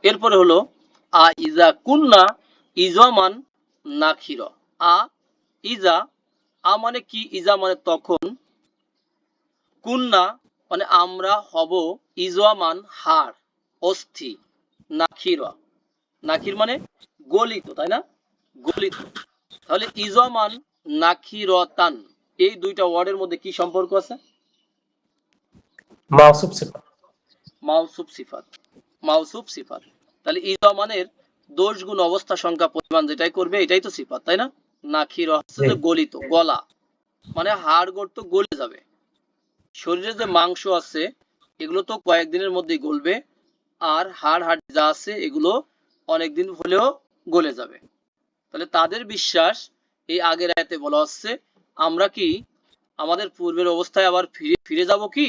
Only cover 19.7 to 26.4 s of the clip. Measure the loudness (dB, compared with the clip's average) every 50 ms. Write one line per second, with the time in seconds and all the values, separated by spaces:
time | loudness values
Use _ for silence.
19.7 | -4 -4 -4 -6 -8 -10 -10 0 2 2 2 4 2 -2 -2 -2 -4 -12 _ _
20.7 | _ _ _ -8 -4 0 0 0 0 -2 _ -16 -10 -6 0 2 2 2 2 -2
21.7 | _ 0 0 0 0 -6 -16 _ _ _ _ _ _ 0 0 0 0 -2 -8 -8
22.7 | -2 -2 -2 0 0 0 -2 -2 -4 -6 -6 -8 -8 -10 _ -14 -4 -4 -4 -2
23.7 | -2 -4 -2 0 -2 -2 -2 -4 -16 -18 _ _ _ _ _ _ _ _ _ _
24.7 | _ _ _ _ _ _ _ _ _ _ _ _ _ _ _ _ _ -20 _ _
25.7 | _ -20 _ _ -20 _ _ _ 8 10 12 12 10 8